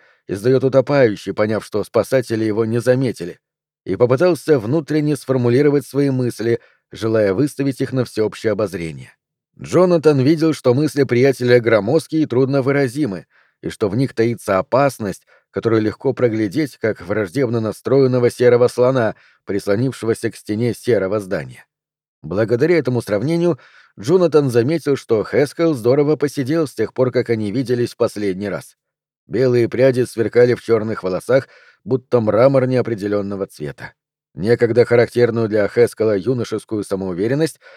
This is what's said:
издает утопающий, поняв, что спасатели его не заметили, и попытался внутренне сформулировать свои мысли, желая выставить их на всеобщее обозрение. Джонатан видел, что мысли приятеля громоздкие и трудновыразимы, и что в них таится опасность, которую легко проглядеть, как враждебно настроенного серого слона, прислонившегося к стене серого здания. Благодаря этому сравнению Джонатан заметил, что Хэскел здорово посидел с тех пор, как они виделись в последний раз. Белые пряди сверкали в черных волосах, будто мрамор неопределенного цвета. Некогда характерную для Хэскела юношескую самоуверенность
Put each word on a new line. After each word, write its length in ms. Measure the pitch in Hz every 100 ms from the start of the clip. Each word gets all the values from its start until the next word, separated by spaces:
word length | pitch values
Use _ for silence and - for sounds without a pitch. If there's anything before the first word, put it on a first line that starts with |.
| _ _ -
издает 360 | 95 113 131
утопающий, 720 | 135 135 127 143 120 98 - 95
поняв, 280 | 107 107
что 200 | - 104
спасатели 600 | 95 117 - 135 120 110
его 220 | 110 104 110
не 140 | 117
заметили, 580 | 120 127 131 92 87 - _ _ _ _ -
и 100 | 92
попытался 640 | 123 131 180 160 - 143
внутренне 580 | 104 160 147 151 147 143
сформулировать 720 | - 127 120 120 147 143 127
свои 240 | 135 143
мысли, 500 | 131 123 - 113 117 _ _ _
желая 440 | 87 110 110 101 95
выставить 460 | 147 - 139 131
их 120 | 131
на 100 | 131
всеобщее 500 | 117 - 107 - 110
обозрение. 580 | 101 104 92 82 69 62 _ _ _ _ -
Джонатан 580 | - 127 185 170 156 143
видел, 320 | 127 160 160
что 200 | 147 131
мысли 300 | 123 151 143
приятеля 560 | 135 120 135 127 123 123
громоздкие 640 | 113 110 101 156 - 156
и 20 | 151
трудновыразимы, 1040 | 120 135 139 131 139 135 127 139 90 - _ _ _
и 80 | 87
что 200 | - 104
в 60 | 107
них 200 | 135 -
таится 420 | 117 117 - 92
опасность, 720 | - 123 139 - 104 92 _ _ _
которую 320 | - 117 113
легко 300 | 107 - 139
проглядеть, 640 | 123 123 107 107 110 151 -
как 240 | 110 98
враждебно 600 | 85 101 98 117 123 117
настроенного 680 | 110 - - 135 131 127 120
серого 380 | - 123 120 123
слона, 480 | - 123 135 110 - _ _ -
прислонившегося 840 | 98 101 101 131 117 110 - -
к 60 | -
стене 380 | - 107 120
серого 480 | 104 - 107 95 107
здания. 440 | 95 90 65 62 _ _ _ _ _ _
Благодаря 560 | 73 92 110 117 156 175
этому 240 | 131 120
сравнению 560 | 107 104 131 170 175 143 _ _ _ -
Джонатан 520 | 104 185 170 151 139
заметил, 480 | 120 117 165 147 135
что 260 | - 110
Хэскел 500 | 92 107 143 - 165
здорово 440 | 139 113 135 143 151
посидел 500 | 147 - 127 165 147
с 60 |
тех 200 | - 107
пор, 160 | - 127
как 200 | 127 113
они 240 | 113 104
виделись 400 | 113 120 123 120
в 20 | -
последний 540 | 113 104 101 92 101
раз. 260 | 82 - _ _ _ _ _ -
Белые 420 | 92 131 120 117
пряди 340 | 107 135 123
сверкали 520 | 117 - 104 120 123 117
в 60 |
черных 420 | - 113 110 107
волосах, 440 | 92 90 - 131 - _ _ _ -
будто 340 | 127 - 123
мрамор 480 | 107 104 131 135 127
неопределенного 800 | 127 113 110 101 104 101 101 95
цвета. 460 | - 71 - - _ _ _ _
Некогда 500 | - 98 120 117 113
характерную 640 | 117 120 110 120 120 113 110
для 180 | 107 101
Хэскела 480 | - 113 - 110 101
юношескую 640 | 98 127 107 107 - 110
самоуверенность 800 | 98 95 95 87 113 139 160 - -